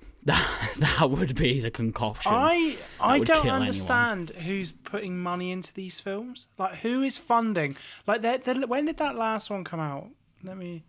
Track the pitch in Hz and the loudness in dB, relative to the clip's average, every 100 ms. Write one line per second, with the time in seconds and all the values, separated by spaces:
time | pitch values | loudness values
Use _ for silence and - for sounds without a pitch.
0 | - - 147 156 - - - - 143 - | -20 -6 0 2 0 -2 -4 2 2 4
1 | 151 139 165 131 147 135 117 - 113 - | 4 4 0 2 2 2 -2 -2 -2 0
2 | 113 107 196 226 302 349 320 - - - | -2 0 2 4 4 4 2 -2 -10 0
3 | 220 277 226 311 269 262 254 196 - 247 | 4 4 6 6 6 2 0 -2 0 2
4 | 240 196 165 180 165 196 175 - - 208 | 2 0 -6 -8 -4 -4 -4 -10 -8 -8
5 | 202 180 180 180 180 185 - - 190 - | -6 -4 -4 -4 -4 -6 -8 -12 -12 -10
6 | 196 196 247 247 - - 190 175 226 254 | -6 -6 -8 -14 -14 -6 -4 -2 -2 0
7 | 269 - - 233 226 185 147 139 - - | 0 -2 2 2 4 2 0 -4 -14 -8
8 | - 226 226 254 262 247 254 254 302 - | 0 2 2 0 0 -2 0 0 0 0
9 | 294 240 226 220 - 202 170 165 151 139 | -2 0 -2 -2 -4 -6 -6 -4 -4 -4
10 | 220 - _ _ 185 190 175 170 | -10 -20 _ _ -14 -12 -10 -12